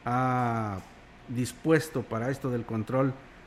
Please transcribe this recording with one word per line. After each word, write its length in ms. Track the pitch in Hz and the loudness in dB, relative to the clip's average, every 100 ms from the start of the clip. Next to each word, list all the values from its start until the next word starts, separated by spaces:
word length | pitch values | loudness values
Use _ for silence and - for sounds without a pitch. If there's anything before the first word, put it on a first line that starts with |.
ha 760 | 120 123 127 127 120 113 107 95 - - - - - | -2 0 2 2 2 0 -2 -6 -10 -18 -20 -16 -6
dispuesto 760 | 120 120 - 156 156 151 131 | -2 -2 0 4 4 4 -4
para 280 | 107 113 120 | -2 -2 -2
esto 200 | 135 135 | -2 -2
del 140 | 120 | -2
control 480 | 110 113 104 131 135 127 - - | -2 -2 0 2 2 0 -10 -20